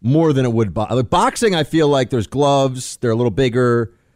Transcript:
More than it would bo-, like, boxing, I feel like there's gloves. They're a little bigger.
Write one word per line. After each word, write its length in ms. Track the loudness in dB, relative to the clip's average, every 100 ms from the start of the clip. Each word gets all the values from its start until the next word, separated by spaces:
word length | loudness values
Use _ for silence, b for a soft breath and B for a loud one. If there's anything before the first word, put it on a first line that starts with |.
More 320 | -2 2 2
than 100 | 2
it 80 | 0
would 220 | 0 -2
bo-, 120 | -2 -4
like, 200 | -2 0
boxing, 440 | 0 0 0 0
I 100 | 0
feel 240 | 0 2 2
like 220 | 2 0
there's 160 | -2 -4
gloves. 720 | -2 2 2 0 -4 -12 -6
They're 120 | -2
a 60 | 0
little 140 | 0
bigger. 640 | 0 0 2 2 2 -2 b b